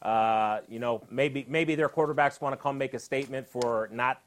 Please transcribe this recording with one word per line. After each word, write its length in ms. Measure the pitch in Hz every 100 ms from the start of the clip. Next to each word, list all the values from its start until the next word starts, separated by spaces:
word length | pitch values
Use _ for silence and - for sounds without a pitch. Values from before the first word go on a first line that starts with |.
Uh, 600 | - 113 110 110 107 107 -
you 100 | 113
know, 240 | 120 113 -
maybe, 340 | 123 147 139 117
maybe 260 | 160 156 156
their 140 | 147
quarterbacks 500 | - 151 147 143 -
wanna 160 | 139 135
come 220 | 143 139
make 160 | 135
a 60 | 120
statement 460 | - 135 135 135 123
for 440 | 123 120 113 107
not, 300 | 117 127 135